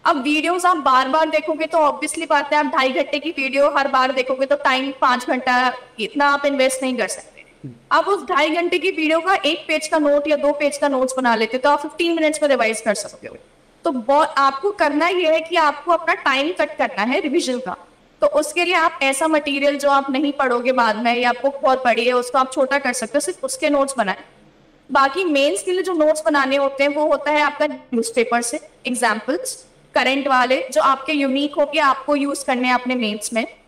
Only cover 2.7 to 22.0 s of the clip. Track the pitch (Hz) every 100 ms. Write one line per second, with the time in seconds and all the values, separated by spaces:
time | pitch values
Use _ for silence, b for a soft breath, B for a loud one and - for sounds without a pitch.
2.7 | 311 262 320 285 294 302 339 269 277 294
3.7 | 285 277 262 254 269 254 262 269 285 262
4.7 | 262 269 269 277 247 285 254 254 247 254
5.7 | 247 - - 220 285 285 285 285 277 262
6.7 | 262 262 240 190 - - - - _ 135
7.7 | - _ 302 330 392 262 359 311 339 339
8.7 | 349 349 311 311 320 330 392 294 320 -
9.7 | 311 311 311 285 294 294 294 285 294 285
10.7 | 285 294 262 262 262 254 220 220 254 269
11.7 | 294 302 - 339 330 311 302 294 254 226
12.7 | 226 233 196 - - 113 - _ _ _
13.7 | _ 330 254 220 285 311 277 277 269 403
14.7 | 403 311 294 339 359 320 320 320 339 302
15.7 | 285 330 330 330 370 294 262 294 370 302
16.7 | - 254 - 220 294 311 311 262 247 220
17.7 | - - _ _ _ 302 285 302 - 349
18.7 | 359 330 330 269 269 320 311 294 277 285
19.7 | 285 285 277 277 262 294 277 262 240 240
20.7 | 254 233 214 240 240 247 240 269 277 294
21.7 | 262 247 220